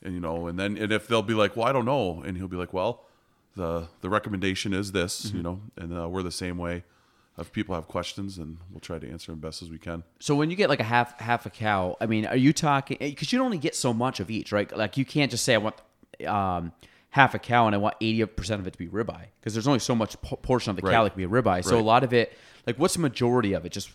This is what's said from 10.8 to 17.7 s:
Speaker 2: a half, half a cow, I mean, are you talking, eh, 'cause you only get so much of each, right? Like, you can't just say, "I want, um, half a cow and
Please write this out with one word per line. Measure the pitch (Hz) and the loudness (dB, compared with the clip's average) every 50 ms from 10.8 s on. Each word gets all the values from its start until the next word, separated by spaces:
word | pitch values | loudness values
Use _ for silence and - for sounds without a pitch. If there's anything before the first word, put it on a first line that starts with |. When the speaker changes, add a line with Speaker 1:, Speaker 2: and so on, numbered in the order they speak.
Speaker 2:
a | 113 | 0
half, | 110 120 120 120 - - - | 2 4 4 4 2 -2 -6
half | 110 117 120 117 - | -2 0 0 0 -2
a | 107 | -6
cow, | - - 110 107 104 95 92 90 87 - | -8 -4 0 2 2 2 2 0 -2 -2
I | 113 | -2
mean, | 110 113 110 107 | 0 0 0 0
are | - - | 2 2
you | 131 127 143 - | 4 6 6 4
talking, | - 170 151 143 135 135 - 139 - | 4 2 2 2 2 0 -2 -6 -6
eh, | 139 147 143 | -6 -6 -6
'cause | - 151 - 247 | -6 -4 0 2
you | 254 262 | 2 2
only | 247 214 151 | 2 0 -2
get | 139 160 - | -2 -2 -2
so | - - 127 117 | 0 0 0 2
much | 113 123 131 127 - | 2 0 0 -2 -4
of | 95 92 | -4 -4
each, | 113 92 - - 104 | -4 -4 -2 0 0
right? | 104 101 - - | 0 0 0 -2
Like, | 104 107 98 - 135 | -2 -2 -2 0 0
you | 131 | -2
can't | - - 151 143 123 | 0 2 2 2 2
just | 120 113 - | 0 0 2
say, | 135 120 | 4 4
"I | 107 | 4
want, | 104 110 - - - _ _ _ _ _ - - - | 2 0 -4 -8 -14 _ _ _ _ _ -14 -8 -4
um, | 80 104 101 95 92 90 85 85 82 - _ - - _ _ _ _ | -2 0 2 2 2 0 0 -2 -6 -8 _ -20 -20 _ _ _ _
half | - 139 135 120 - | 6 6 6 6 6
a | 104 | 0
cow | - - 120 120 117 | -2 2 4 6 6
and | 107 | 6